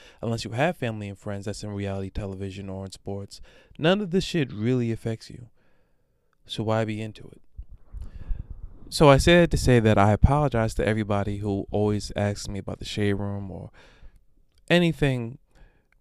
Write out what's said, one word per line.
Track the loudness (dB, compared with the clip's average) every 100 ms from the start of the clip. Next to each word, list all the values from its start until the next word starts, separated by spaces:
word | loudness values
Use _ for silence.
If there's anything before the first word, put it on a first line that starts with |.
| -20 -10
Unless | -6 -4
you | -4
have | 0 0 0
family | -6 -6 -8
and | -10
friends | -10 -8 -8
that's | -8
in | -8
reality | -6 -6 -6 -6
television | -6 -8 -8 -10 -10 -10
or | -10
in | -12
sports, | -12 -10 -10 -10 -16 -20 -20 _ -2
none | 2 2
of | 0
this | -2
shit | 0 -2 -2
really | -2 0 0 0
affects | -4 -6 -8 -10
you. | -18 -20 _ _ _ _ _ _ _ _ _
So | -12 -6
why | -2 0
be | -2 -4
into | -8 -12 -20
it? | -20 -20 -18 -18 -20 -16 -14 -12 -8 -6 -6 -8 -14 -16 -16 -8
So | 6 8
I | 8
said | 8 6 6
to | 4
say | 4 6
that | 6 6
I | 6
apologize | 6 6 4 2 0 0
to | 0 0
everybody | 0 0 -2 -2 -4
who | -4 -4 -2
always | 0 0 0 -4
asks | -2 -2 -2 -8
me | -10
about | -10 -10
the |
Shade | -8 -2 0
Room | 0 -4 -6 -8
or | -12 -14 -18 -20 -20 -20 -20 _ _ _ _ 0
anything, | 2 2 2 0 0 -6 -12 _ _ -20 _ _ _